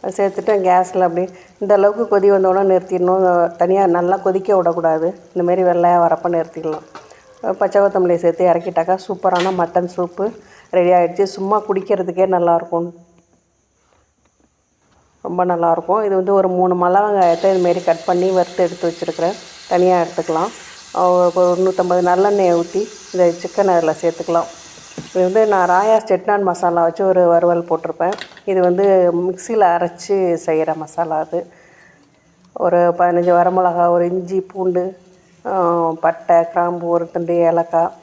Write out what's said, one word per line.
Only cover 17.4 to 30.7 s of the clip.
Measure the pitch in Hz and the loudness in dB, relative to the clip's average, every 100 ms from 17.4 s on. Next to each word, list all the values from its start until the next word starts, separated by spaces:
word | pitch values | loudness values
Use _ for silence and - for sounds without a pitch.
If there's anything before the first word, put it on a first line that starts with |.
| 196 | 0
இதுமாரி | 190 175 175 175 | 2 2 0 0
கட் | 165 - | -2 0
பண்ணி | 180 185 185 | 0 0 0
வறுத்து | 175 - 175 | 0 0 -2
எடுத்து | 175 170 | -2 -6
வச்சுருக்கிறேன், | 170 165 156 165 196 - - - | -4 -8 -4 -4 -4 -14 -20 -4
தனியா | 180 180 180 | 2 2 2
எடுத்துக்கலாம். | 165 170 160 160 190 - - - - - 180 180 180 175 | 0 -4 -4 -2 -4 -8 -20 -20 -10 -2 2 4 2 2
ஒரு | 180 175 185 | 0 2 0
நூத்தம்பது | 185 180 180 180 | 0 0 0 2
நல்லெண்ணெயை | 180 202 202 185 170 | 2 2 2 2 0
ஊத்தி | 170 190 214 - - | -2 -6 -6 -10 -10
இந்த | 185 175 170 | 0 0 0
சிக்கனை | 185 - 196 175 | -8 -2 2 2
அதுல | 160 156 | 0 -2
சேர்த்துக்கலாம். | 170 165 175 170 165 - - - - - - | -4 -4 -2 -2 -2 -12 -20 -20 -18 -16 -8
இது | 185 180 | -2 0
வந்து | 202 220 | 2 2
நான் | 196 175 | 2 2
ராயா | 180 214 220 220 | 2 4 2 2
செட்டிநாடு | 185 185 208 190 | -4 0 -2 -2
மசாலா | 175 180 170 170 | -2 -2 0 0
வச்சு | 165 190 | 0 0
ஒரு | 185 175 | 2 4
வறுவல் | 170 175 170 170 | 4 2 0 -2
போட்டிருப்பேன். | 165 165 160 170 208 - - - | -6 -6 -4 -4 -4 -12 -14 -4
இது | 185 180 | 0 2
வந்து | 180 202 190 180 170 180 | 2 2 4 2 0 -4
மிக்ஸியில் | 180 - 220 185 | -6 -6 0 2
அரைச்சு | 170 175 - - 196 185 165 | 2 -2 -8 -4 -2 0 -2
செய்கிற | 165 160 160 | -2 -2 -2